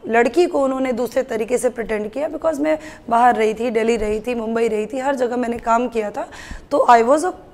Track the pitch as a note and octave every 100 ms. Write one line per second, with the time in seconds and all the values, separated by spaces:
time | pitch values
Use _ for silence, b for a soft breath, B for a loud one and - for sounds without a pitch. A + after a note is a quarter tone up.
0 | - A3+ A#3+ D#4+ F4 D4 C4+ C4 C4 A#3
1 | A#3+ C4 B3+ A3+ A3 B3 A#3+ A#3+ G#3 G#3+
2 | G#3+ C4+ D#4 D4+ D#4+ C#4+ D4+ D#4 B B
3 | - A#3 B3 A3 A3 G#3+ B3 A3+ A3+ A#3
4 | G#3+ G#3+ A3+ A#3 A3+ A#3 A#3 G#3+ G#3+ C4+
5 | C4+ C4+ A#3+ B3 A#3 A#3 A#3 A#3 B3 A#3
6 | G#3 A#3 F4 B B B - C#4+ - A#3
7 | A3+ D4+ F4+ - -